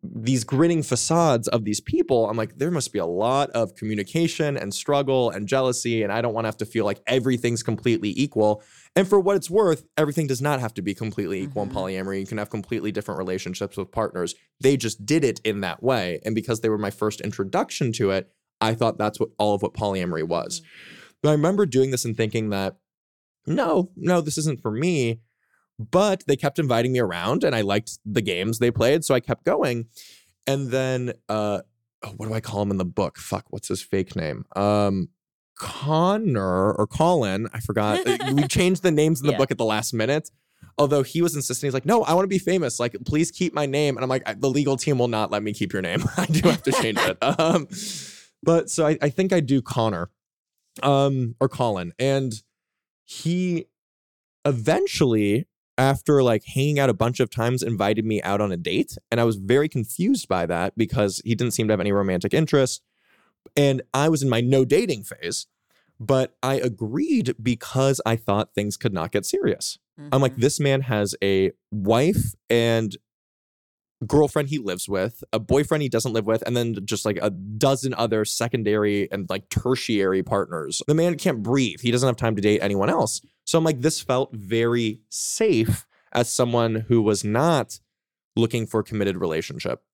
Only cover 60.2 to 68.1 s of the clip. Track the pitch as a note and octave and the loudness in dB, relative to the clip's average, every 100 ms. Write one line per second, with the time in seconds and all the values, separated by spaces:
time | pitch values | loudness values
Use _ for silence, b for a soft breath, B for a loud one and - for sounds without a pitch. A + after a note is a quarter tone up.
60.2 | - F#2 E2+ E2+ F#2 - A2+ - G#2 F#2 | 0 -2 0 0 -2 0 -2 2 0 0
61.2 | A2 A2+ A#2+ - A2 G#2 G2 G2+ G2 F2+ | -4 -2 -2 -2 0 2 2 0 2 0
62.2 | G2 - D#3 D3 B2+ - _ _ _ _ | 0 0 2 4 2 -2 _ _ _ _
63.2 | _ _ - - C#3+ C3 - C3 D3+ D#3 | _ _ -6 2 4 2 0 2 2 2
64.2 | C3+ A#2 A#2+ C3+ C3 D3 A3+ B2 - - | 2 2 4 4 6 4 2 -4 -8 -10
65.2 | E2+ A#2+ - _ _ _ _ _ A2 C3+ | -6 -6 -10 _ _ _ _ _ 0 0
66.2 | C3 _ B2+ C3+ B2+ G2+ G#2+ C3 D#4+ C#4 | 0 _ -2 0 -2 -4 -6 -2 0 0
67.2 | C3 B2 A2 A#2 - C3 C3+ C3+ A2 | 0 -2 -2 -2 -2 2 2 2 0